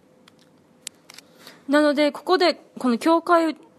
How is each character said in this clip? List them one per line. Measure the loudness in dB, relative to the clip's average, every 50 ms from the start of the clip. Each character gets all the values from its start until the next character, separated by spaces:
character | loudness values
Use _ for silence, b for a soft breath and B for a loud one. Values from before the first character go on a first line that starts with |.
| _ _ _ _ _ _ _ _ _ _ _ _ _ _ _ _ _ -18 -18 _ _ B B B B B B B B B B B B -2
な | 0 2 2
の | 2 2
で、 | 0 0 -2
こ | -2 -4 -4
こ | -2 0 0
で、 | 2 0 -2 -4 -8 _ _ -8
こ | -4 -4
の | -4 -2
教 | 0 0 0 0
会 | 2 2 2 2 2 0 -4 -8 -14 -20 _